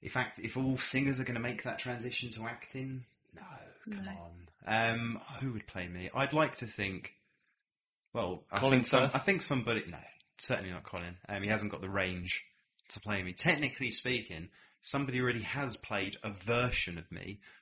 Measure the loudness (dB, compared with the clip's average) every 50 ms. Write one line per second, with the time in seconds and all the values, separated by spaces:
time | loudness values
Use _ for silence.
0 | -10 -2 -2 0 -2 -2 -4 -6 -6 -4 -2 0 2 2 2 2 2 2 2 2
1 | 4 2 2 2 0 -2 -2 -2 -2 -2 -4 -4 -4 -6 -6 -4 -4 -4 -4 -4
2 | -4 -4 -4 -4 -4 -4 -6 -6 -6 -6 -8 -8 -12 -10 -8 -6 -6 -6 -6 -8
3 | -10 -12 _ _ _ _ -20 -20 -18 -16 -16 -16 -16 -18 -20 -16 -10 -8 -8 -6
4 | -6 -8 -8 -10 -12 -14 -16 -18 -20 -20 _ _ -4 2 4 4 4 4 4 2
5 | 0 -2 -4 -6 -8 -10 -8 -4 -4 -2 -2 -4 -8 -8 -8 -6 -6 -6 -6 -6
6 | -8 -4 0 0 0 2 4 4 4 4 2 -4 -8 -6 -4 -2 -2 -2 -2 -4
7 | -8 -12 -18 _ _ _ _ _ _ _ _ _ _ _ _ _ _ _ _ _
8 | _ _ _ -2 -2 -2 -2 -4 -8 _ 0 4 6 8 8 8 8 8 8 8
9 | 8 6 4 2 4 4 2 4 4 2 2 2 2 2 0 0 0 -4 -10 -12
10 | -14 -16 -20 -20 -20 _ _ _ 0 0 0 0 0 -4 -6 -8 -8 -8 -8 -6
11 | -6 -6 -10 -12 -8 -6 -4 -2 0 2 2 2 2 -2 -4 -4 -6 -2 0 0
12 | 0 0 0 -4 -2 -2 -4 -4 -4 -8 _ _ _ _ _ _ -10 -8 -8 -8
13 | -2 -2 0 0 0 0 2 2 4 4 4 4 2 -2 -2 -2 -4 -2 -2 0
14 | 0 0 0 0 -2 -4 -8 -10 -10 -10 _ -20 -20 -20 _ _ 0 2 2 2
15 | 2 2 0 2 2 2 2 0 -2 -2 -2 -2 -2 -2 -2 -4 -4 -4 -2 -2
16 | 0 -2 -4 -6 -6 -6 -6 -6 0 2 4 4 4 4 2 2 0 0 -2 -8
17 | -8 -10 -10 -10 -8 -8 -10 -12 -14 -20 -20 -20